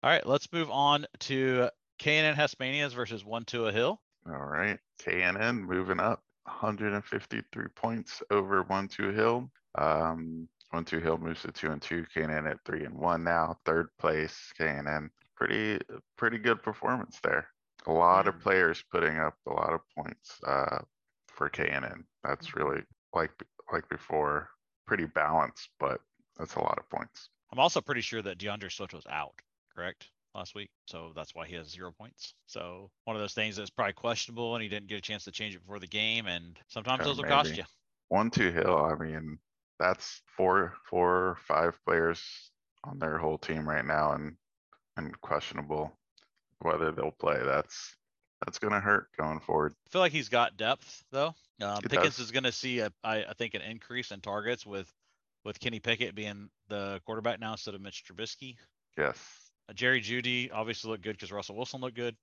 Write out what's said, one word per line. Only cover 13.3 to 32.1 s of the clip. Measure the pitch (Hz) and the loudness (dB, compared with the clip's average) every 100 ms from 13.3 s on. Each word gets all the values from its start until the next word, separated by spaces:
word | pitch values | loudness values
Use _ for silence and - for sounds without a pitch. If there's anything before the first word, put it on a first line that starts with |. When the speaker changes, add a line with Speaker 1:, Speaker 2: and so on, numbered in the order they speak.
| 82 80 85 | 2 2 0
Speaker 2:
third | - 82 82 _ | 2 2 2 _
place, | 80 78 78 - - - | 2 2 0 -4 -18 -2
K | 80 | 0
and | 71 71 | 0 -2
N. | 76 76 _ _ - | -4 -4 _ _ -4
Pretty, | - 110 107 107 - 117 _ - | 0 2 0 -2 -4 -12 _ 0
pretty | 117 113 | 0 2
good | 107 113 | 2 2
performance | - 104 - 127 - - | 0 -2 0 0 -2 -2
there. | - 69 76 _ _ _ - | 0 0 -2 _ _ _ 0
A | |
lot | 82 85 92 98 | 6 8 8 6
of | 85 | 2
Speaker 3:
Yeah. | |
Speaker 2:
players | 101 95 87 80 - | 4 6 6 2 -2
putting | 87 82 78 | 2 2 4
up | 76 - - | 0 0 -4
a | |
lot | 78 78 | 0 2
of | 80 - - | 0 -2 -8
points, | 76 - - - | -8 -10 -18 -10
uh, | 131 139 - - - _ _ _ _ | 0 2 2 -2 -6 _ _ _ _
for | - 73 | -4 -2
K | - 78 | 0 0
and | 71 | 0
N. | 67 90 - _ | -4 -8 -16 _
That's | 67 69 - | -4 -2 -4
Speaker 3:
Mm-hmm. | - | -2
Speaker 2:
really, | 73 71 - _ _ | 0 0 -4 _ _
like, | 85 80 - - _ - | 0 0 -4 -20 _ -4
like | 87 - | -4 -2
before, | 78 - 78 73 76 - - _ _ - | -8 -2 2 2 2 -2 -16 _ _ -2
pretty | 107 78 | 0 0
balanced, | - 76 80 71 - - _ | 2 4 4 2 -2 -18 _
but | 69 65 _ _ _ - | -2 -2 _ _ _ -10
that's | 80 | -8
a | - | -2
lot | - - | -2 -2
of | - | -4
points. | - - - - _ _ | -8 -8 -12 -20 _ _
Speaker 1:
I'm | 123 | 4
also | 156 156 | 4 4
pretty | 139 127 | -2 -4
sure | 110 113 | -2 -4
that | 98 90 | -4 -6
DeAndre | 101 104 95 | -6 -6 -8
Swift | - 98 | -8 -10
was | 82 - | -12 -8
out, | 76 71 - _ _ _ | -6 -6 -10 _ _ _
correct, | - 87 - - _ _ | -8 -8 -8 -18 _ _
last | 98 95 104 | -12 -10 -10
week? | 104 _ - | -14 _ -16
So | 85 82 | -12 -12
that's | 80 78 - | -10 -12 -10
why | 82 | -10
he | |
has | 87 76 | -10 -12
zero | 82 90 82 | -14 -14 -14
points. | 110 | -20